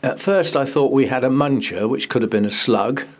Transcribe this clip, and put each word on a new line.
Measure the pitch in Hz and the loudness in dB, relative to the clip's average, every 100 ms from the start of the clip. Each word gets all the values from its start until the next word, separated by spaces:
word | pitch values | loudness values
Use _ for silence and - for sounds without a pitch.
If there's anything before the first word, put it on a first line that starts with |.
at | 131 - | -6 -4
first | 196 196 160 147 | 0 0 2 -2
I | |
thought | 139 151 139 | 0 0 2
we | 135 131 | 2 2
had | 131 | 0
a | 127 | 0
muncher, | 131 143 135 - 90 110 | 2 2 0 -2 -4 -2
which | 139 - | -4 -2
could | 123 | -2
have | 110 | 0
been | 107 | 0
a | 104 | 0
slug | - - 107 107 135 - | 0 0 0 0 -4 -8